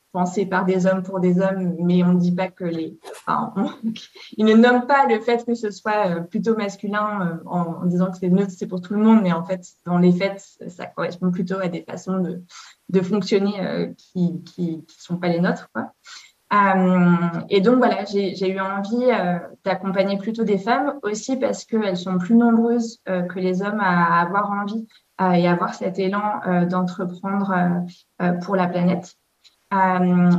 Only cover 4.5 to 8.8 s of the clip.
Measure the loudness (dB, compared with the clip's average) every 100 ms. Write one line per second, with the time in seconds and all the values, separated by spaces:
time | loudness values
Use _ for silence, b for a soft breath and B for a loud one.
4.5 | 6 6 4 2 2 4 2 0 -2 -2
5.5 | -4 -4 -6 -4 0 0 -2 -4 -4 0
6.5 | 0 -2 -6 -6 -4 -2 -2 -4 -6 -6
7.5 | -4 -4 -4 -2 0 0 -2 0 2 2
8.5 | -4 -8 -8